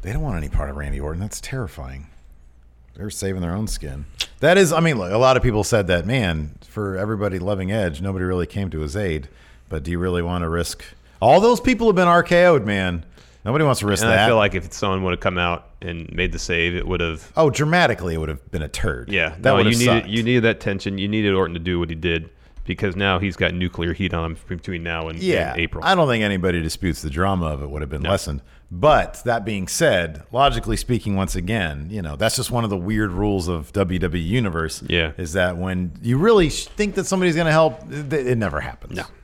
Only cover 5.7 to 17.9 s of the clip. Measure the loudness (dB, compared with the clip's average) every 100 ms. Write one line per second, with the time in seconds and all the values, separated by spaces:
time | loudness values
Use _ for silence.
5.7 | 2 4 2 2 0 0 0 -4 -10 -14
6.7 | -6 -4 -4 -2 -2 -2 -2 -2 -2 -2
7.7 | 0 -2 -2 -4 -2 0 0 -2 -4 -6
8.7 | -4 -4 -2 -2 -2 -6 -18 -20 -20 -8
9.7 | -8 -4 -2 0 0 0 -2 -2 -2 -4
10.7 | -6 -16 -20 -20 0 6 6 6 4 2
11.7 | 2 4 4 6 6 6 6 6 6 2
12.7 | 0 0 -2 -8 -18 -20 -12 -4 0 2
13.7 | 2 2 2 4 4 6 6 4 0 -8
14.7 | -4 -2 0 0 0 0 0 0 -2 -8
15.7 | -14 -10 -10 -8 -4 -2 -2 -4 0 0
16.7 | -2 -4 -2 -2 -4 -8 2 2 2 0
17.7 | 2 2